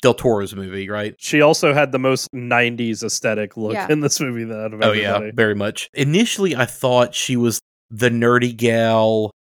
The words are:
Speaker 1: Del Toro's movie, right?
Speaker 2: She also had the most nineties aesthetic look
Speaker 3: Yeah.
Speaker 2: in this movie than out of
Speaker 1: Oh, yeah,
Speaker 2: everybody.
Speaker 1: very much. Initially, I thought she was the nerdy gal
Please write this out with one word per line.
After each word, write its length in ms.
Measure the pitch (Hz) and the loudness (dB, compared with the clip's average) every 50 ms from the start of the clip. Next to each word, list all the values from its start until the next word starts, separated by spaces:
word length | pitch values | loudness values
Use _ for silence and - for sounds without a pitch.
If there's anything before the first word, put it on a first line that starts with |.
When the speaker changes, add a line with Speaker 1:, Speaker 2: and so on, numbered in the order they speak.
Speaker 1:
Del 120 | - 127 120 | 2 2 2
Toro's 420 | - - 127 113 101 101 92 - | 2 2 0 0 0 -2 -4 -8
movie, 340 | 98 98 92 92 98 98 98 | -10 -10 -10 -8 -8 -8 -6
right? 260 | 104 104 104 107 - _ | -6 -6 -6 -6 -8 _
Speaker 2:
She 220 | - - - 151 | -6 0 2 4
also 320 | 147 147 160 - - 151 139 | 6 6 4 4 2 2 4
had 200 | 143 147 135 131 | 2 2 2 0
the 60 | 131 | 0
most 280 | 127 131 131 127 - - - | 0 0 0 0 -2 -6 -10
nineties 680 | 127 123 120 120 120 120 120 120 117 120 113 110 101 | -10 -4 0 2 2 2 2 0 -2 -4 -4 -4 -4
aesthetic 540 | 117 107 - - - 120 110 107 107 98 - | -4 -6 -6 -4 -2 -2 -2 -2 -4 -6 -6
look 160 | 117 110 107 113 | -6 -6 -4 -4
Speaker 3:
Yeah. 140 | - 190 - | -2 -2 0
Speaker 2:
in 120 | 156 151 | 0 0
this 180 | 147 143 - - | 0 0 -2 -2
movie 240 | 156 131 120 117 113 | -4 -4 -6 -6 -8
than 160 | 113 113 107 | -8 -8 -8
out 140 | 107 110 110 | -8 -8 -4
of 100 | 107 120 | -2 0
Speaker 1:
Oh, 80 | 113 | 0
yeah, 240 | 104 104 104 101 98 | 2 0 0 0 -2
Speaker 2:
everybody. 160 | 101 107 107 110 117 | -2 -4 -2 0 0
Speaker 1:
very 180 | 113 107 104 | 2 2 2
much. 340 | 101 101 104 - - - - - | 0 -2 -4 -4 -6 -10 -8 -4
Initially, 600 | - 139 139 151 196 240 226 - - 196 185 156 | -2 0 2 2 2 2 0 0 0 -2 0 0
I 120 | 143 123 | 0 -2
thought 500 | 120 - - - 127 123 123 120 120 - | -2 -2 -2 0 2 4 4 2 2 0
she 220 | - - - 131 120 | -6 -4 -2 0 0
was 240 | 120 120 110 - - _ _ _ _ _ | 0 0 0 -2 -6 _ _ _ _ _
the 200 | 120 107 123 120 | -4 0 0 0
nerdy 460 | 117 117 117 120 120 123 120 123 120 | 2 2 2 4 4 4 2 0 -2
gal 760 | 107 120 117 113 113 113 113 113 113 110 110 110 110 110 104 - _ | 0 0 2 2 2 2 2 2 4 4 2 2 2 0 -4 -6 _